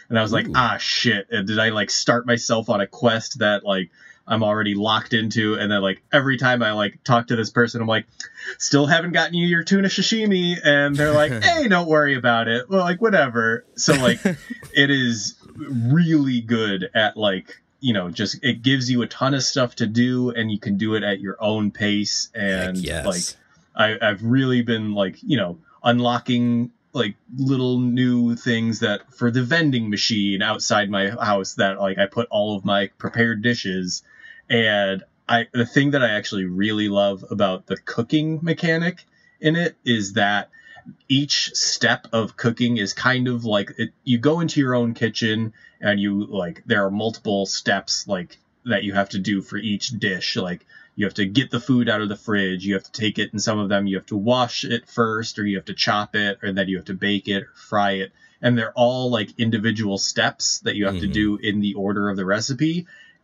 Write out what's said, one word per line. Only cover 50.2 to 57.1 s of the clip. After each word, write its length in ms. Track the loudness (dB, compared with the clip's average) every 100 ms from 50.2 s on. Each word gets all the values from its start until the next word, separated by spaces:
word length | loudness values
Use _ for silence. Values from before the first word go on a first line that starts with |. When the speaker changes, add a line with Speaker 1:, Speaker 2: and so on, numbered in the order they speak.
| -4 -4
Speaker 1:
Like, 300 | -4 -6 _ -20 -14 -4
you 100 | -4
have 80 |
to 120 | -2 0
get 260 | 2 0
the 80 | -2
food 280 | 0 2 2
out 140 | 0
of 80 | -2
the 60 | -6
fridge, 480 | -4 -2 0 -2 -2
you 80 |
have 100 | -4
to 80 | -4
take 260 | -4 -4 -2
it, 120 | -4
and 100 | -4
some 180 | -2 -2
of 100 | 0
them 180 | 0 0
you 80 | -4
have 100 | -4
to 100 | -4
wash 480 | 0 2 0 -4 -6
it 240 | -6 -6
first, 500 | -2 -2 -2 -6 -6
or 60 | -4
you 100 | -4
have 100 | -6
to 80 |
chop 420 | -4 0 0 -2 -2
it, 220 | -2 -4
and 160 | -4 -2
then 100 | -2
you 80 | -4
have 100 | -6
to 60 |
bake 360 | -4 -2